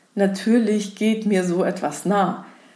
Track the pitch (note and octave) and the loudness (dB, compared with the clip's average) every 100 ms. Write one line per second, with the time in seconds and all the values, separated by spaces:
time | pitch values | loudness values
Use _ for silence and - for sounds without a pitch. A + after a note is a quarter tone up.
0 | _ - G3 F#3+ A3+ A#3+ G#3+ G#3+ G3+ - | _ 0 0 0 2 2 2 0 -4 -2
1 | G#3+ A3 G3+ F#3+ F3+ F3 F#3 F3+ C#3+ - | 0 0 0 0 0 0 0 -2 -6 -6
2 | F3 G3+ F3+ - - - - | -2 0 0 -2 -12 -20 -20